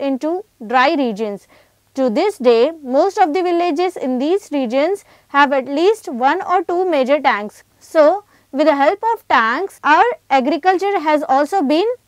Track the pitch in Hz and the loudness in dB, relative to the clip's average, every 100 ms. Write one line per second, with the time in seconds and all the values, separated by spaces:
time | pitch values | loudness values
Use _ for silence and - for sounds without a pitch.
0 | 277 262 302 359 - _ 214 254 269 311 | -6 -4 -4 -6 -8 _ -4 0 0 0
1 | 247 202 220 202 _ _ _ _ _ - | -2 -4 -8 -10 _ _ _ _ _ -4
2 | 262 214 403 - 247 226 269 330 269 262 | -2 0 -2 0 2 4 2 -2 -2 0
3 | 381 427 349 311 359 339 349 294 359 - | 0 2 0 0 0 0 0 0 -4 -4
4 | 262 254 294 392 - 294 240 262 311 392 | -6 -2 -2 -2 -2 -4 -2 0 -2 -4
5 | _ _ _ 285 285 277 254 285 359 440 | _ _ _ 0 2 0 -2 0 0 0
6 | - 240 262 339 - 359 359 349 370 302 | -6 -2 0 0 0 -2 0 -2 0 0
7 | 254 294 269 208 208 - _ _ - 320 | 2 2 2 -2 -6 -14 _ _ -2 4
8 | 302 392 - _ _ 269 311 277 277 403 | 4 2 -6 _ _ 0 2 2 0 0
9 | 453 453 _ 285 226 262 392 - 285 320 | -2 -4 _ 0 2 -2 -6 -6 2 4
10 | 466 - _ 269 254 302 370 359 392 403 | 2 0 _ 0 0 0 0 0 -2 -2
11 | 311 302 302 262 294 392 269 302 440 494 | 0 -2 0 0 0 -2 0 0 0 -4